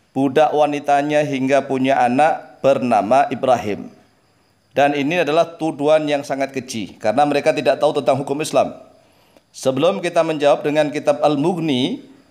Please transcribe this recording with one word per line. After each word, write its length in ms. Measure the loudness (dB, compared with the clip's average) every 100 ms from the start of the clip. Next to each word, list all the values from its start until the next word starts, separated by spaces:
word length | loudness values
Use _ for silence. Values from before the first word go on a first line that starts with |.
| _
budak 400 | -4 0 2 2
wanitanya, 720 | 2 0 0 0 0 2 0 0
hingga 400 | -2 0 0 0
punya 320 | -2 0 2
anak 640 | 2 2 2 0 -8 -2
bernama 640 | 0 2 2 0 2 2 2
Ibrahim." 560 | -2 0 0 0 -8 -10 -20 _ _ _ _ _ _ _ 0
Dan 160 | 2
ini 320 | 2 -2 0
adalah 320 | 0 2 0 -2
tuduhan 480 | -6 -2 2 2
yang 160 | 2 -4 -4
sangat 240 | -6 -4
keji, 480 | -6 -10 -10 -10 -6
karena 240 | -2 2
mereka 320 | 2 2 0 0
tidak 240 | 0 0
tahu 160 | 0 0
tentang 240 | 0 -2
hukum 160 | -2 -6
Islam. 320 | -2 0 -2 -4 -20 _ _ _ _ _ _ -6
Sebelum 480 | -4 2 0 0
kita 160 | -2 -2
menjawab 480 | -2 0 2 2 0
dengan 240 | 0 -2
kitab 320 | -2 -2 0
Al-Mughni 800 | 0 0 -2 -2 -2 0 -2 -4 -12 -20 _